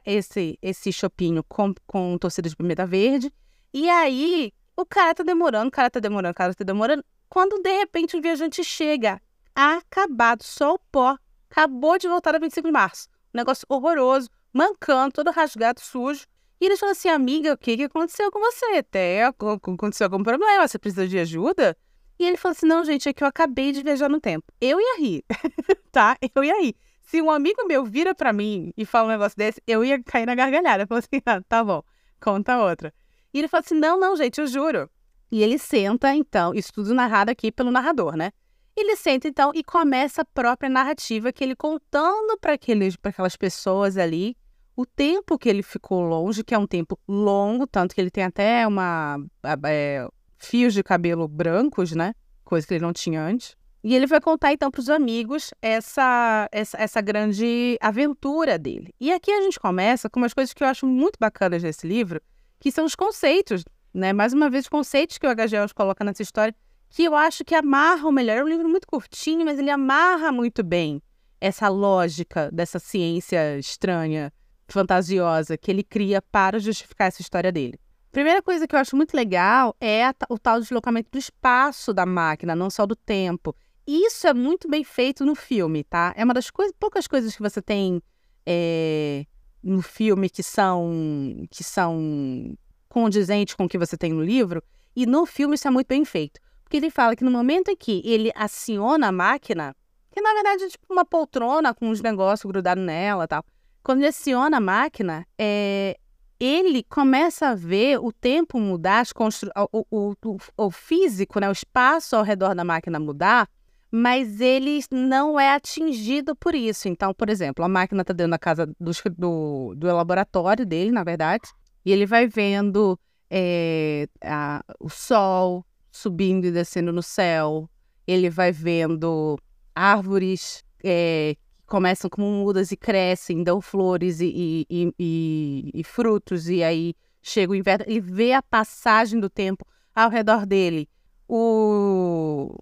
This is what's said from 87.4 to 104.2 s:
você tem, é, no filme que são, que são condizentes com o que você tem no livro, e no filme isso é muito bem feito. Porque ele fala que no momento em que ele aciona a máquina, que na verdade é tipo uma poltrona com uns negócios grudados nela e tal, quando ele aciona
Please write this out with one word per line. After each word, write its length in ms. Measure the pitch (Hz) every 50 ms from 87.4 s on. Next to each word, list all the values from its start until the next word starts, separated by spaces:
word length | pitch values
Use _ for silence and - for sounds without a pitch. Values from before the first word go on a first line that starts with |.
você 200 | 208 208 - 214
tem, 400 | 185 - 214 202 196 185 180 175 - _ _ _ _ _ _ _ _
é, 800 | - 175 170 170 165 165 160 160 160 156 151 151 147 143 139 147 - _ - _ - _ _ -
no 180 | 185 190 190
filme 480 | 170 - - - 220 220 196 185 196 175
que 140 | - - 180
são, 1040 | - - - 202 190 180 175 170 170 170 165 160 156 151 143 139 131 - - 78 -
que 140 | - - 165
são 920 | - - - 185 170 165 160 156 156 151 143 139 135 127 127 - - - - _ _ _ _ _ _
condizentes 640 | - 240 226 220 190 208 196 175 208 208 208 - -
com 80 | - 185
o 60 | 175
que 80 | - 185
você 200 | 170 160 - 160
tem 140 | - 165
no 100 | 160 160
livro, 400 | 156 175 226 262 233 180 170 165 - _ _ _ _ _ _
e 100 | 240 254
no 200 | 226 254 302 339
filme 300 | - - - 285 285 294
isso 120 | 294 - 277
é 40 |
muito 160 | 254 254 262 -
bem 160 | 262 277 311
feito. 360 | - - 170 151 147 - - _ _ _ _ _
Porque 140 | _ - 294
ele 120 | 269 320
fala 260 | - - 247 233 226
que 80 | - 247
no 80 | 254
momento 380 | 247 240 240 254 302 359 370 -
em 60 | 403
que 260 | - - - 214 180 -
ele 260 | 220 233 220 220 220 -
aciona 720 | - 214 208 - - - - 220 202 202 240 294 320 269 208
a 40 |
máquina, 640 | 185 180 180 202 254 277 - - 220 170 151 139 139 - _ _ _ _ _ _
que 100 | _ 392
na 120 | 415 427 427
verdade 320 | 427 403 415 403 370 381
é 40 | 370
tipo 160 | - - _ -
uma 160 | 381 370 349
poltrona 680 | - - 330 311 - - 254 233 240 269 311 320 254 226
com 160 | - 240 226
uns 120 | 226 208
negócios 480 | 214 226 214 190 190 190 208 214 - 196
grudados 340 | 190 196 180 180 180 185 190
nela 400 | 175 156 165 180 202 208 190 165
e 40 | 160
tal, 180 | 156 151 - _ _ _ _ _ _ _
quando 180 | _ - 262 262
ele 80 | 285 294
aciona 500 | 302 -